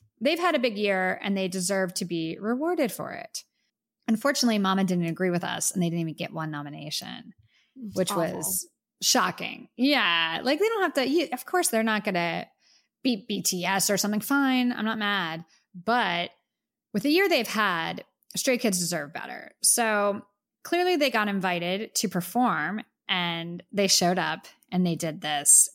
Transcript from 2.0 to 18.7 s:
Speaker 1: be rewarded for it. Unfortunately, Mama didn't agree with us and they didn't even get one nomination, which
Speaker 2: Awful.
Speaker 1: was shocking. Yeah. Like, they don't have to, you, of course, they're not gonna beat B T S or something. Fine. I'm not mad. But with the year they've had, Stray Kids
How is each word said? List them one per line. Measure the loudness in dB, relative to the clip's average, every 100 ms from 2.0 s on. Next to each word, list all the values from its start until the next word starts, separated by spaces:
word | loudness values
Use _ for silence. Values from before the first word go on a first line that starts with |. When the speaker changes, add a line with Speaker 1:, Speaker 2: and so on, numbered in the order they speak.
Speaker 1:
be | -4 -4 -4 -4
rewarded | -4 -2 -2 0 0
for | -2 -10
it. | -10 -12 -14 -16 _ _ _ _ _ -2
Unfortunately, | 0 2 2 2 4
Mama | 2 2
didn't | 2 2
agree | 0 0 0
with | 0
us | -2 -4 -2
and | 0
they | 0
didn't | 0
even | -4
get | -6 -8
one | -6 -6
nomination, | -8 -10 -12 -8 -8 -8 -12 -16 -20 _ _ _ -16 -8
which | -4 -2
Speaker 2:
Awful. | 0 -2 -4
Speaker 1:
was | -4 -4 -6 _ _ -4
shocking. | 0 2 2 -2 -10 -12 -12 0
Yeah. | 2 4 4 2 2 0
Like, | 0 2
they | 2
don't | 2
have | 0
to, | 0 0
you, | 2 0
of | -4
course, | -2 0 2
they're | 2
not | 2 0
gonna | 0 0 0 -2 -8 _ _ _ _ _
beat | -2 -2 -2
B | -4
T | -2 -2 0
S | 0 2
or | 0
something. | 0 -2
Fine. | 0 0 2 2 0
I'm | -2 -4
not | -2
mad. | -2 -2 -2 -6 -12 _ _
But | -10 0 2 2 0 -4 _ _ _ _ _ _ -2
with |
the | 2
year | 4 4
they've | 2 0
had, | 0 0 0 -2 -6 -12 _ _
Stray | -4 0 2
Kids | 2